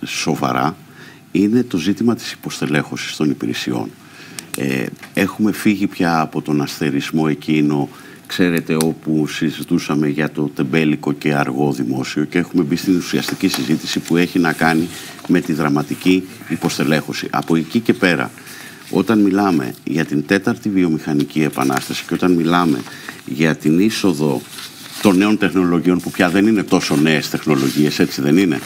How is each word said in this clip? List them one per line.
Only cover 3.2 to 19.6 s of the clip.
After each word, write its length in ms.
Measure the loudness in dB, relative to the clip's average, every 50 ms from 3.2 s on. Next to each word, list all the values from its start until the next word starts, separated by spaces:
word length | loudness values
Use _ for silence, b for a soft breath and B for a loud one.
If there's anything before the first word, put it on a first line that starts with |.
| 0 0
υπηρεσιών. 600 | 0 0 -2 -4 -4 -4 -4 -4 -4 -4 -4 -8 -10 -16 B B B B B B B B B B B -4
Ε, 260 | -2 -2 -2 -2 -4 -6 -8 -12 -14 -6 -2
έχουμε 380 | 0 0 0 0 0 0 0
φύγει 340 | 0 2 2 2 2 2 0
πια 340 | -2 -2 0 0 2 2 0
από 220 | 0 -2 -4 -6
τον 180 | -2 0 0 0
αστερισμό 640 | 0 -2 -4 -4 -2 -2 -2 -2 -2 -2 0 0 2 0
εκείνο, 600 | 0 -2 -2 0 2 2 2 2 2 0 -2 -4 B B B B B B B
ξέρετε, 500 | B 0 2 2 2 2 0 0 0 0 2
όπου 440 | 2 0 -2 -2 -2 0 0 0 0
συζητούσαμε 840 | -2 -2 -2 -2 -2 -2 -4 -2 0 0 0 0 0 0 0 0 0
για 220 | 0 0 -2 -2
το 200 | -2 -4 -4 -4 -2
τεμπέλικο 580 | -4 -2 0 2 2 2 2 2 0 0 -2
και 220 | -2 -2 0 0 0
αργό 380 | 0 0 0 0 0 0 0
δημόσιο, 520 | 0 -2 -2 -2 -2 -4 -4 -4 -2 -2 -2
και 140 | 0 0 -2
έχουμε 240 | -2 0 0 0
μπει 140 | 0 2 0
στην 200 | 0 2 2 2
ουσιαστική 520 | 2 0 0 -2 -2 -2 -4 -2 0 0 0
συζήτηση 500 | 0 -2 -2 -2 -2 -2 -2 -4 -4 -4
που 160 | -2 0 2
έχει 220 | 2 2 2 2 2
να 140 | 2 2
κάνει 360 | 2 2 2 4 4 2 2 -2 B B B B B B B 2
με 120 | 2 2
τη 120 | 2 0
δραματική 760 | 0 0 0 2 2 0 0 -2 -4 0 2 4 4 4 2 -2 -10 -14 -8 -6
υποστελέχωση. 800 | -4 -2 -2 -2 -2 0 0 2 2 0 0 -4 -6 -8 -6 -4
Από 260 | -4 -4 0 0 0
εκεί 240 | 0 0 0 -2 0
και 120 | 2 0
πέρα, 380 | 0 2 2 2 2 0 -2 -4 -8 B B B B B B B B B B B
όταν 280 | -2 0 2 2 4 4
μιλάμε 560 | 4 4 4 4 4 4 2 2